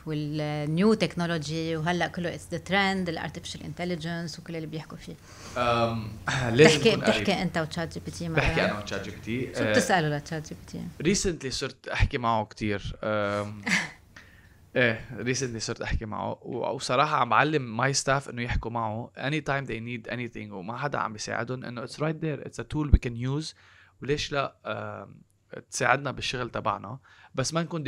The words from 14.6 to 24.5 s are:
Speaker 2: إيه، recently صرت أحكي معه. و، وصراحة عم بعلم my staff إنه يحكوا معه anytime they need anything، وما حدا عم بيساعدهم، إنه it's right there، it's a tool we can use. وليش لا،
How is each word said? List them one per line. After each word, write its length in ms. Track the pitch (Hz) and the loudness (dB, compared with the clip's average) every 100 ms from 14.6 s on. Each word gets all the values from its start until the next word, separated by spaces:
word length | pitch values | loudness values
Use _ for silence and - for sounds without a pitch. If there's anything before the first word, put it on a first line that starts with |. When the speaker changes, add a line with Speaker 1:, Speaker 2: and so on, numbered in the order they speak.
| - 131 | -4 2
Speaker 2:
إيه، 480 | 120 110 - 110 | 2 2 -6 -4
recently 340 | 120 127 131 113 | -2 0 -2 -4
صرت 240 | 113 113 | -4 -4
أحكي 240 | 107 - 110 | -2 -2 -2
معه. 340 | 98 98 - | -4 -4 -6
و، 340 | - 123 - 127 | -6 -4 -2 -2
وصراحة 420 | - 127 151 151 | 0 2 4 2
عم 120 | 120 | 4
بعلم 520 | 113 147 156 123 110 | 6 6 2 -2 0
my 140 | 131 139 | 0 2
staff 340 | - 135 - | 2 0 0
إنه 120 | 120 | -6
يحكوا 300 | 120 - 117 | -2 -2 -2
معه 400 | 117 110 110 123 - | -2 -2 -4 -6 -6
anytime 480 | 135 156 147 139 127 | -2 -2 0 -2 -2
they 140 | 113 | -6
need 340 | 117 120 - | -6 -8 -6
anything، 380 | 120 117 113 107 | -6 -6 -8 -10
وما 260 | 101 90 120 | -10 -8 -6
حدا 200 | 143 120 | -2 -2
عم 160 | - | -2
بيساعدهم، 500 | 107 - 107 117 127 | -4 -4 -4 -4 -6
إنه 220 | 120 120 123 | -8 -8 -10
it's 40 | |
right 260 | - 151 160 | -4 -4 -2
there، 260 | 160 135 - | -4 -6 -8
it's 160 | - | -10
a 40 | 117 151 | -6 -4
tool 160 | 147 | 6
we 80 | - 127 | 6 6
can 60 | |
use. 400 | 117 127 143 156 - - - - _ | -4 -2 -2 -4 -10 -20 -20 -20 _
وليش 300 | 123 147 - | -4 -2 -2
لا، 240 | 143 135 | -2 -2